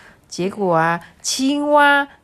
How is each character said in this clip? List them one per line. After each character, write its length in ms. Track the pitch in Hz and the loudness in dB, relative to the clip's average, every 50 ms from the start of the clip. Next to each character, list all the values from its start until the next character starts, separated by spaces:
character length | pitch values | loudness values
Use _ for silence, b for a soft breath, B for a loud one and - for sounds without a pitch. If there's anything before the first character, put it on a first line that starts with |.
| B B B B _ | B B B B _
结 220 | _ - - 175 196 | _ -8 -6 -6 -6
果 260 | 202 214 202 180 170 | -4 -4 -2 0 2
啊， 240 | 160 160 165 170 170 B B B B | 2 2 0 -2 -4 B B B B
青 500 | - - - - 262 269 294 285 294 294 | -10 -8 -6 -2 -2 -2 -2 -2 0 2
蛙 360 | 294 294 285 285 285 285 285 277 B B | 2 4 4 4 4 2 0 -4 B B